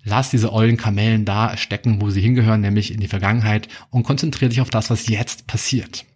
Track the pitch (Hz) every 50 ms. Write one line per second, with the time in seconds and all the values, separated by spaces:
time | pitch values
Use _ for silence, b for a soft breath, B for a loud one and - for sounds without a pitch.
0 | _ 104 104 120 135 - - 120 110 107 - 110 110 113 117 117 - 110 101 104
1 | 107 113 113 110 104 101 98 104 113 110 92 98 - - 101 101 - 120 110 101
2 | 107 104 95 98 95 113 127 127 113 110 110 107 101 101 101 107 104 - - 107
3 | 95 82 - 98 98 98 110 120 107 107 107 107 - B B B B B - 123
4 | 117 - 139 - - 160 135 - 135 123 117 127 127 - - 113 104 - 120 101
5 | - 113 110 104 113 - - - _ - - 113 - - 135 120 - - - -
6 | - _ _